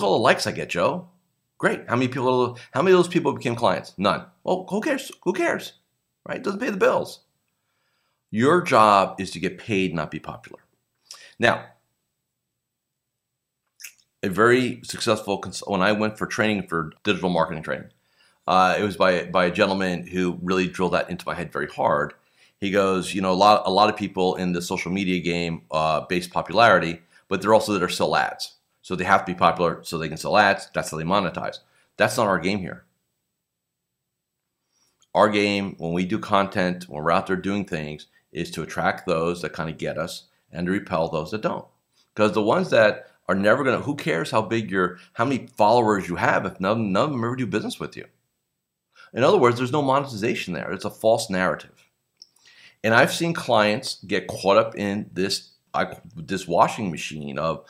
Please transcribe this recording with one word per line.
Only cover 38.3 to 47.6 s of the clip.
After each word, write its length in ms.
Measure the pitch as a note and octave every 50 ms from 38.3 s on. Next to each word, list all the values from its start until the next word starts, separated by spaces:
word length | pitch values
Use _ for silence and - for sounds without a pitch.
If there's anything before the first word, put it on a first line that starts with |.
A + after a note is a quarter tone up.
is 200 | - D#2+ E2 E2
to 100 | - E2
attract 460 | D#2 - - F2 E2 F#2+ G2+ - - F#2+
those 340 | E2+ D#2+ E2 F2 F2 F2
that 140 | - D2+ -
kinda 160 | - D#2+ E2
get 260 | D2 - D#2+ D2+ C#2 D2+
us 280 | E2 F2 - - - _ _ _ _ _
and 160 | - E2 F2+ F2
to 40 |
repel 360 | F#2+ G2+ G2 - F#2 D#2+ E2 D#2+
those 240 | D#2+ D#2 D#2 -
that 100 | - E2+
don't. 240 | - E3+ - - - - _ _ _ _ _ _ _ _ -
'Cause 200 | - G#2+ A2 F2+
the 80 | A2
ones 280 | G#2 G#2+ C3+ F3+ F#3 D3+
that 400 | C#3+ A#2 A2 G#2 - - - - _ _ _ -
are 80 | F#2
never 280 | G2 G2 G#2 A#2 C#3 C#3+
gonna, 160 | C3 A2 E2
who 160 | F2+ B2+ D3
cares 360 | - - E3 D#3+ E3 D#3+ -
how 100 | - A2
big 280 | G#2 F#2 A#2 A2+ G#2+ F2+
your, 300 | F#2+ F#2+ F2+ F2 F2 - - _ -
how 120 | - A#2
many 220 | C#3 C#3 - - - _ -
followers 500 | G#2+ G#2 A#2 B2 A2+ G#2+ G#2 G2 F2 F2
you 100 | F2 E2
have 280 | A#2 C#3 E3 - -
if 140 | F#2+ - -
none, 320 | F#2 G2 A2 A#2 A2 G2+
none 140 | F#2 G2+ B2+
of 60 | D#3
them 120 | C#3+ A#2+ A2+
ever 120 | A#2 B2+
do 120 | B2+ B2+ G2+
business 320 | - G#2+